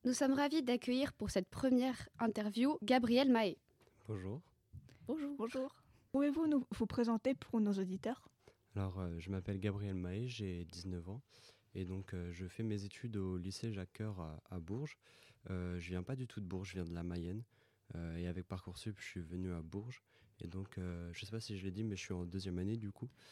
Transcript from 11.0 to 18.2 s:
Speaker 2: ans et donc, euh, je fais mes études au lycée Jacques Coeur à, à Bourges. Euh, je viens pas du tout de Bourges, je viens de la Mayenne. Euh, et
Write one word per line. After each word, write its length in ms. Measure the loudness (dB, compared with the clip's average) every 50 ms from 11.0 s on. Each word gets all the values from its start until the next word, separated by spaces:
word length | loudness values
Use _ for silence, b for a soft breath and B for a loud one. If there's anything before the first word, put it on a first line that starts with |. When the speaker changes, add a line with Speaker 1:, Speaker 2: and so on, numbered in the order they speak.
| -6 -8
Speaker 2:
ans 120 | -10 -10 -12 B B B B B B B B B _
et 80 | -6 -4
donc, 300 | -4 -4 -6 -6 -6 -6
euh, 180 | -6 -6 -6
je 140 | -6 -6 -8
fais 180 | -8 -4 -4 -2
mes 220 | 0 0 -2 -4
études 320 | -6 -10 -8 -8 -4 -2
au 200 | -2 -2 0 -2
lycée 360 | -2 -4 -4 -6 -4 -4 -4 -4
Jacques 240 | -4 -8 -10 _
Coeur 240 | -6 -6 -4 -4 -4
à, 180 | -6 -8 -8 -12 _ -8
à 100 | -8 -8
Bourges. 380 | -6 -4 -4 -4 -4 -8 -10 _ b b b b b b b b _ -6
Euh, 280 | -4 -2 -2 -2 -2 -4
je 100 | -4 -2
viens 140 | -2 -4 -2
pas 120 | -2 -4
du 100 | -6 -6
tout 140 | -6 -6 -8
de 60 | -6
Bourges, 240 | -4 -4 -4 -6 -4
je 40 | -4
viens 100 | -4 -4
de 80 | -2 -2
la 100 | -4 -2
Mayenne. 400 | -2 -2 -2 -2 -2 -4 -6 -8 b b b b b b b b _ -8
Euh, 220 | -6 -6 -4 -4
et 100 | -2